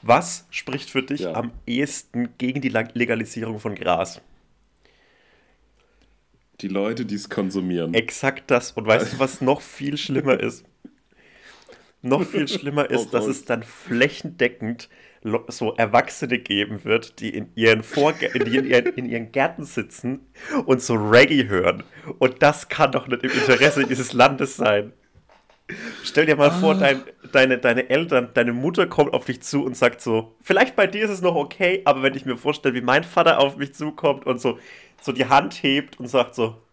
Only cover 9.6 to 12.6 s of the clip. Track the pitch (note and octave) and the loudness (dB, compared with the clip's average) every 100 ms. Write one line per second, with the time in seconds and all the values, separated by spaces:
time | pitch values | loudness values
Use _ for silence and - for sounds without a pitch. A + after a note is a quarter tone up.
9.6 | - - C#3 D3 - C3+ C3+ B2+ A2+ - | -4 -10 -8 -6 -4 -2 0 0 0 -8
10.6 | _ _ - _ _ _ _ _ - - | _ _ -20 _ _ _ _ _ -20 -20
11.6 | - - _ _ B2+ C#3 F#3 F3+ C#3+ F#3 | -20 -20 _ _ -2 0 0 -2 -4 -4